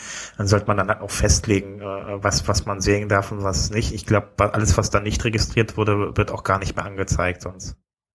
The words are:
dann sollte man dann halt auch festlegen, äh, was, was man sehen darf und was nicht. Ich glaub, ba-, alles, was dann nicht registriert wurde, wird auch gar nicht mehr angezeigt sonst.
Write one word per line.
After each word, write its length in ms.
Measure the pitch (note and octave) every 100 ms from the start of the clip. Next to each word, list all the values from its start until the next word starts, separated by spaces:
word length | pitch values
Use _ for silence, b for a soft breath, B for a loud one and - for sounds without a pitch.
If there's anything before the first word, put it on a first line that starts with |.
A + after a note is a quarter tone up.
| B B B B
dann 100 | G2+
sollte 200 | G2+ -
man 100 | G2+
dann 120 | F#2+
halt 120 | G#2+
auch 100 | G2+
festlegen, 680 | - G#2+ - - G2 G2 G2+
äh, 420 | G2+ G2 G2+ G2+
was, 240 | G2+ - -
was 180 | G2+ -
man 160 | G2
sehen 260 | G2 G#2 G#2
darf 240 | G2+ G2+
und 100 | G#2
was 280 | G2 F#2+ -
nicht. 240 | G#2 A#2
Ich 100 | A2
glaub, 320 | - G2+ - -
ba-, 120 | G2+
alles, 260 | - G#2+ -
was 140 | G#2
dann 140 | G#2
nicht 200 | G#2 -
registriert 540 | A#2+ A2 - A#2+ A2 -
wurde, 360 | G#2+ G#2 F#2 -
wird 120 | G#2
auch 140 | -
gar 140 | - F#2+
nicht 180 | G2 -
mehr 80 |
angezeigt 560 | G2+ G2 F#2+ - F2+ F2
sonst. 360 | F#2 F#2+ - - _ _ _